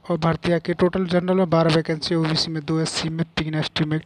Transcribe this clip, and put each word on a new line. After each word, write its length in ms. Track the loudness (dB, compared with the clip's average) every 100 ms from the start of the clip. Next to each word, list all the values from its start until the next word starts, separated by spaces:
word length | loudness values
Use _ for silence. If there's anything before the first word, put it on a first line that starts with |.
| -6
और 80 | -2
भर्तिया 400 | 0 0 0 0
के 140 | 0 0
total 320 | 0 0 0
जनरल 300 | 0 2 2
में 120 | 4
बारह 260 | 4 4 4
vacancy, 400 | 2 -2 -2 0
ओबीसी 360 | 0 0 -2
में 120 | -4 -2
दो, 140 | -2
एससी 280 | -2 -4 -4
में 160 | -4 -4
तीन, 280 | -4 -4 -2
एसटी 300 | -2 -2 -2
में 120 |
एक, 60 | -2